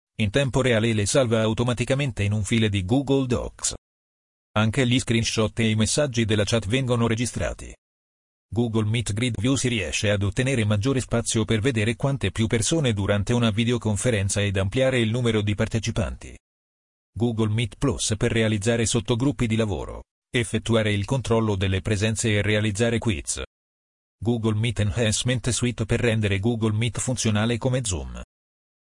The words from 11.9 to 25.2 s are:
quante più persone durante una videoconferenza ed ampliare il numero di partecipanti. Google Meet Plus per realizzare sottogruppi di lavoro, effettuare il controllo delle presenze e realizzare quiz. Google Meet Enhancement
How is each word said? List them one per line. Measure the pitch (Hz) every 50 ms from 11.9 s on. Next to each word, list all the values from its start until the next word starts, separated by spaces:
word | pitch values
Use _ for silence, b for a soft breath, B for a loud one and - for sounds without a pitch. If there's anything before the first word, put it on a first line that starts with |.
| 113 -
quante | - 135 139 131 - 95
più | - - 117 107
persone | - 117 104 - 165 165 151 127 110
durante | 98 98 92 101 104 98 - 123
una | 120 117 113
videoconferenza | 101 104 117 117 123 117 - 110 107 101 - 127 117 101 95 98 - 104
ed | 101 101 95
ampliare | 98 98 98 98 131 131 131 131 123
il | 117 107
numero | 110 123 123 120 110 110
di | 104 104 104
partecipanti. | - 110 107 - 117 110 117 110 - 107 64 - - - - 62 - _ _ _ _ _ _ _ _ _ _ _ _ _ _
Google | - 98 113 123 117 110 110 107
Meet | 107 110 120 104 - -
Plus | - 143 107 - - - 107 -
per | - 120
realizzare | 104 113 113 107 110 107 95 117 117 113 117
sottogruppi | 107 - 120 104 - 123 110 117 143 135 - 123 117
di | 110 110
lavoro, | 113 107 95 76 - - 57 57 - _ _ _ _ _
effettuare | - 120 117 - - 110 - - 113 113 107 107 104
il | 101 101
controllo | - 135 135 107 - 120 113 110 110 104
delle | 98 98 98 95 92
presenze | - - 107 98 101 110 113 - - 117 107
e | 104
realizzare | 98 107 107 107 107 110 107 98 117 120 117 113
quiz. | - 113 98 71 - - - 65 65 - _ _ _ _ _ _ _ _ _ _ _ _ _ _
Google | - 104 123 117 110 113 107
Meet | 107 110 120 110 -
Enhancement | 107 104 - - 123 107 110 -